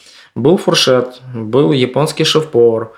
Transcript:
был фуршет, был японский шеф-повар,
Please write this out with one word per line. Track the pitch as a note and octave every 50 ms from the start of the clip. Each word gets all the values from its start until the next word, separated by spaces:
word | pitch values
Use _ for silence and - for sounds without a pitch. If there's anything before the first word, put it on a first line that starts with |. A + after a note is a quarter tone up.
| _ - - - - _ _
был | - A#2 C#3+ F3+
фуршет, | G3 - F#3 E3 D#3 - C#3+ B2+ B2 B2 - - - - B2+ B2
был | A2+ A2 G#2+ A#2 C3+ D3+ D#3+
японский | D3+ C3 B2+ B2 - C3+ C#3+ - - - D#3+
шеф-повар, | D#3 - D3+ D3+ - - A#2+ A#2+ A#2 A2+ A2+ A2+ - -